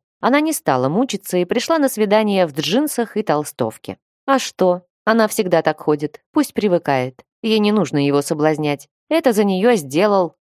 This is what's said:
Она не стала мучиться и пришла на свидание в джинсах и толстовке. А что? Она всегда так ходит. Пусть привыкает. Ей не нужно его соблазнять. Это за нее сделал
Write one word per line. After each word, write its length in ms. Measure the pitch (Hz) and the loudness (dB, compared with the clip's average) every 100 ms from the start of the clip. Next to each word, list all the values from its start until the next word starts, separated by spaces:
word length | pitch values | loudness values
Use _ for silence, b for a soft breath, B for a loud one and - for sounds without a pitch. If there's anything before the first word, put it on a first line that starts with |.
| _ _ | _ _
Она 200 | 208 285 | 0 2
не 120 | 311 | 0
стала 380 | 302 - 131 131 | -2 -2 0 0
мучиться 480 | 180 269 202 - 180 | 0 -2 -4 -4 -2
и 80 | 180 | -2
пришла 320 | 220 - 330 | -2 -2 0
на 100 | 269 | 0
свидание 580 | 214 214 214 214 190 170 | 0 0 2 2 0 0
в 60 | |
джинсах 640 | 143 147 220 302 - 220 208 | -2 -2 -2 -2 -4 -4 -4
и 60 | |
толстовке. 760 | - 151 147 - 110 - - 98 _ _ - | -2 -2 -2 -6 -6 -8 -14 -16 _ _ -2
А 120 | 262 | -2
что? 440 | - - 185 180 - _ - | -2 0 0 0 -6 _ -2
Она 200 | 226 214 | 2 0
всегда 360 | - 185 170 | 0 0 0
так 180 | 160 151 | 0 -2
ходит. 400 | - 151 147 - _ | -2 -2 -4 -10 _
Пусть 180 | 302 285 | -2 -2
привыкает. 680 | - 208 175 - 135 127 - _ _ | -2 0 0 0 -2 -2 -8 _ _
Ей 180 | 226 220 | -2 2
не 120 | 208 | 2
нужно 340 | 214 160 147 143 | 2 0 0 0
его 140 | 143 | 0
соблазнять. 680 | 143 156 156 156 151 143 - _ - | 0 0 0 0 -2 -4 -10 _ -4
Это 240 | 320 330 | 0 2
за 120 | 208 | 2
нее 300 | 208 185 233 | 0 2 2
сделал 640 | 226 143 147 208 196 170 - | 0 0 0 2 2 0 -6